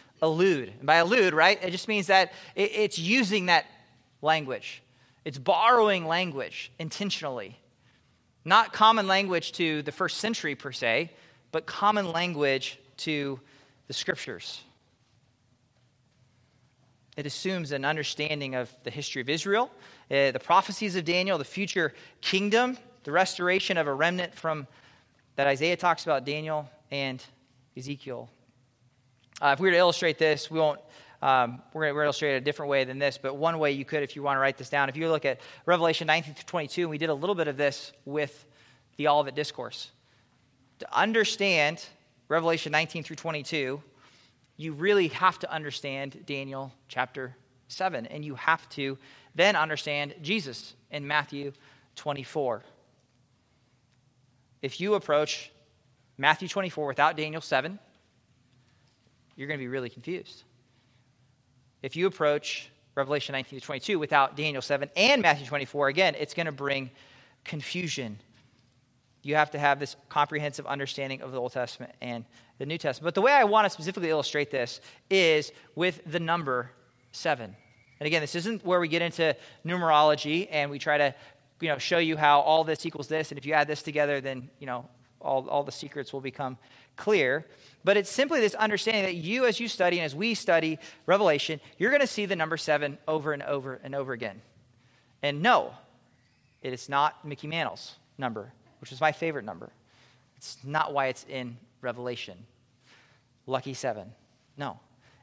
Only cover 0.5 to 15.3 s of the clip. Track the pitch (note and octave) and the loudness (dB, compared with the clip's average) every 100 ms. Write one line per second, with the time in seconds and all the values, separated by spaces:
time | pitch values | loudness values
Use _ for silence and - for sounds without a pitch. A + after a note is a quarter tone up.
0.5 | D3+ A2 A2+ C3+ E3 E3+ B3+ F#3 D#3 E3+ | 4 -2 -6 4 6 6 6 4 6 6
1.5 | G3+ F3+ F3+ - G#3 F#3+ F#3+ F3 - - | 6 -2 -6 -2 -2 6 6 6 0 -12
2.5 | - G#3 G#3+ G#3+ - E3 B3 G#3 G#3 F3+ | -2 0 2 -2 -2 0 2 2 0 4
3.5 | E3 - - _ _ _ _ D3+ D#3+ C3+ | 4 4 -10 _ _ _ _ 0 0 0
4.5 | A2 - - _ _ _ _ D#3 C3+ C3 | -8 -8 -16 _ _ _ _ -12 -6 0
5.5 | F3 A3+ B3 G#3+ F#3+ D#3+ E3+ F3+ C3+ G2+ | 4 6 6 6 2 0 -2 -2 -4 -8
6.5 | - - - D#3+ - G3+ - D3+ B2 G2 | -10 -14 -10 -10 -6 -4 -4 -6 -8 -10
7.5 | B2 _ _ _ _ _ _ _ _ D#3+ | -16 _ _ _ _ _ _ _ _ 4
8.5 | G3+ A3 - G#3+ A3+ F#3+ F#3+ G3 F3 - | 4 4 6 6 8 4 2 2 -2 -2
9.5 | - E3 D3+ C#3+ - F3+ - G#3+ A3+ D3+ | -2 0 0 -4 -4 -4 -2 -4 -4 -4
10.5 | C3+ C#3 B2 A#2+ A#2 E3 - - _ _ | -6 -8 -2 2 2 0 -8 -20 _ _
11.5 | D#3+ - - G3+ G#3 F#3+ E3 F3 D3+ C#3+ | -6 -6 0 2 2 0 -2 -2 2 2
12.5 | C3+ - - _ - - D3 C#3 C3 - | 2 -2 -12 _ -10 -4 -2 -4 -6 -12
13.5 | - _ _ - C3+ - E3 - F#2 - | -20 _ _ -12 -8 -4 -6 -8 -12 -12
14.5 | - - _ _ _ _ _ _ | -16 -18 _ _ _ _ _ _